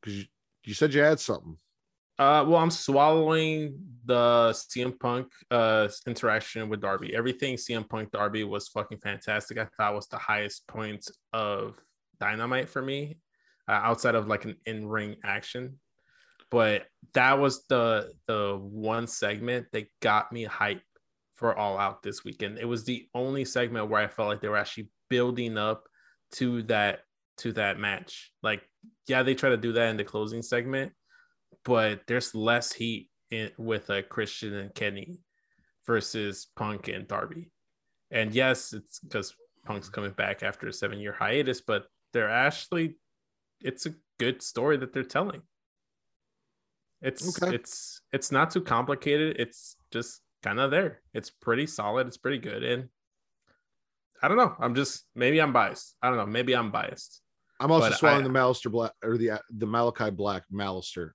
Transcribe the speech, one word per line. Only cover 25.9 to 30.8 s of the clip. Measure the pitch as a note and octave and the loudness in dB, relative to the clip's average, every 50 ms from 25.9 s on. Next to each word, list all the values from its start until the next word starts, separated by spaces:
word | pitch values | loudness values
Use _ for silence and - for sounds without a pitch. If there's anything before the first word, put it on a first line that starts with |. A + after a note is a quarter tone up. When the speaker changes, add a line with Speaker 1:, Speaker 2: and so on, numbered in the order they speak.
| _ _ _ _ _ _ _ _ - | _ _ _ _ _ _ _ _ -6
Speaker 2:
to | - B2+ B2 A#2+ A#2+ A2+ | -2 0 0 0 -2 0
that, | G#2+ A#2 G#2+ G#2 G2+ G2 - - _ _ _ _ _ _ - | 2 2 4 4 4 2 0 -6 _ _ _ _ _ _ -8
to | - A#2+ G#2+ | -8 -6 -2
that | A2 G#2+ G2+ F#2+ G2+ | 0 0 0 0 0
match. | G#2 G2+ G2 F#2 F2+ - - - - - _ _ - | 0 -2 -2 -2 -6 -12 -18 -18 -18 -20 _ _ -2
Like, | A2+ G#2+ G2 - _ _ _ _ - _ _ _ - | -2 -2 -2 -4 _ _ _ _ -20 _ _ _ 0
yeah, | C3 B2+ C3 | 2 2 4
they | B2+ C3+ | 4 2
try | C3 - C3+ | 2 4 2
to | B2+ | 2
do | A2 A2 A#2+ A2+ | 2 0 0 2
that | A#2 A#2 A2+ | 2 2 2
in | A2 | 2
the | G#2+ G2+ | -2 -4
closing | G2+ - A2 G#2+ G#2+ A2+ A#2 A2+ | -4 -4 -4 -4 -4 -6 -8 -6
segment, | - - A#2+ A#2+ C3 C3+ C3+ | -2 -2 -2 -2 -2 -4 -4